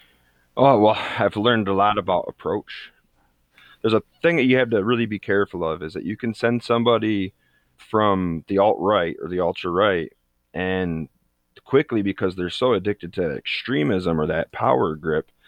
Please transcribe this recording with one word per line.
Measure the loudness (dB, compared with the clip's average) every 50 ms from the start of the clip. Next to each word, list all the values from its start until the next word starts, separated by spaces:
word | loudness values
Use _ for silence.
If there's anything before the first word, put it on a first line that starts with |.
| _ _ _ _ _ _ _ _ _ _ _
Oh, | 4 4 6 6 6
well, | 6 4 4 2 -2 -6 -4 -2
I've | -2 0 0
learned | 0 2 2 2 2 0 0
a | 0
lot | 2 2 2 2
about | 0 -2 0 -2 -2 -2 -4
approach. | -10 _ -6 -6 -6 -6 -6 -10 -16 -18 -20 -20 _ _ _ _ _ _ _ _ _ _ _ _ _ _ _ -20 -10 _ 0
There's | 0 0
a | 0 0 _ _ _ 0
thing | 2 2
that | 4 4
you | 4 4 4
have | 4 2
to | 2 0 2
really | 2 0 0 0
be | -2 -4 -6
careful | -4 0 0 0 0 0 -2 -4 -4
of, | -4 -4 -4 -8
is | -10 -10
that | -8 -8
you | -8 -8
can | -6 -6 -6 -4
send | -2 0 0 0 0 0
somebody | 0 0 2 2 2 2 2 2 0 0 -2 -2 -4 -8 _ _ _ _ _ _ _ _
from | _ -8 -2 0 2 4 4 2 2 0 -2 -4 -6 -6 -2
the | 2 4
alt-right | 4 4 2 2 2 2 2 2 2 0 -4 -6 -8
or | -6
the | -2 -2
ultra-right, | 0 -2 -2 -4 -4 -2 0 2 2 2 2 0 -2 -6 -10 _ _ _ _ _ _ _ -8
and | -6 -4 -2 -2 -2 -2 -2 -4 -6 -8 -10 _ _ _ _ _ _ _ _ _ -20 -6
quickly, | 0 0 0 2 2 -2 -2 0
because | -2 -2 -2 -2 -4 -2
they're | -4 -6 -6
so | -4 -2 0 0 0
addicted | 0 0 -2 -4 -4 -8 -10 -6
to | -4 -4 -4
extremism | -4 -6 -8 -8 -8 -8 -6 -4 -4 -2 0 0 0 0 0 -2 0 0
or | -2
that | -2 -2 -4 -4 -6 -6
power | -4 0 0 2 2 0 -2 -2
grip, | -4 -4 -2 -2 -2 -4 _ _ _ _